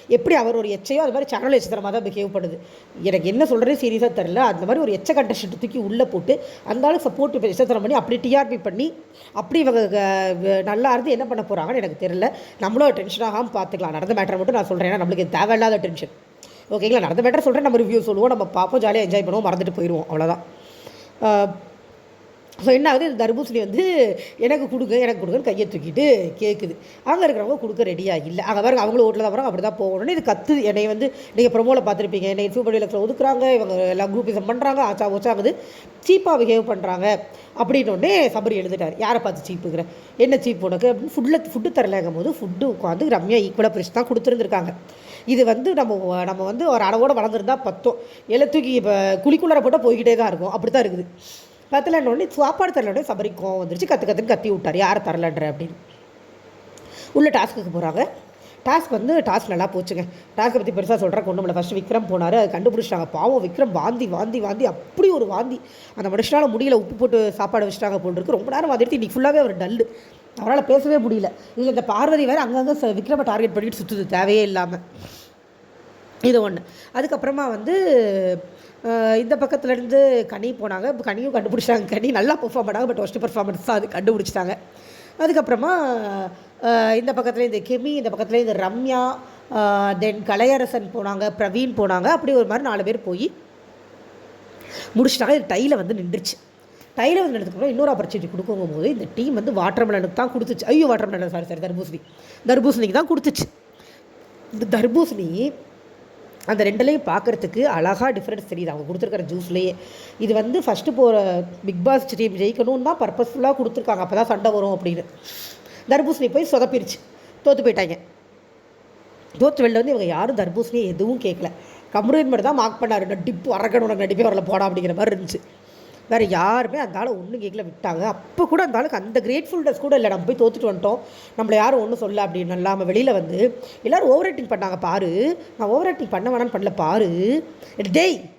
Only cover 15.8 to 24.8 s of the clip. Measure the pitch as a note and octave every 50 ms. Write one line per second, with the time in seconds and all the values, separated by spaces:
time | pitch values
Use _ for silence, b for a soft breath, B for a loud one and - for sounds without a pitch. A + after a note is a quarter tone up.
15.8 | F3+ F3 E3+ - - - - - _ _ _ - B B B B B B G#3 G#3
16.8 | G3+ A3 B3 A#3+ F3+ D3 E3 G3+ A#3 B3+ B3+ - - C#4 A#3+ D4 C#4+ C4+ A#3+ A#3
17.8 | A#3 G3 A#3 A3+ A3 A3+ G3+ G3 A3 B3+ B3+ G#3+ G3 F#3 - F#3 F#3 F#3 C4 B3+
18.8 | G#3+ G#3+ G#3 A3 G#3 F3+ F#3 G3+ F#3 F#3 F#3+ A3 G#3+ F#3 F#3 F3 F#3 F3+ F3 -
19.8 | F3 E3+ E3+ D#3 E3 - D#3+ D#3 D#3+ E3 F3 F3 - - B B B B B B
20.8 | B B B B B B B - A3 A3 G#3 G3+ G3+ G3 - - - - - -
21.8 | - - - - - - - - - - - - - - - - F#3 B3+ B3+ C4
22.8 | D4 D#4 C4 C4 E4 D#4+ C4 G#3+ A#3 A3 A#3 A#3+ D4 - A3+ A#3 G#3 G3 G3 C#4+
23.8 | F#4+ F#4 F4+ D#4 A#3+ G#3+ F3+ B B B B B A3+ B3 D4 D4 C4+ F#3+ B3 B3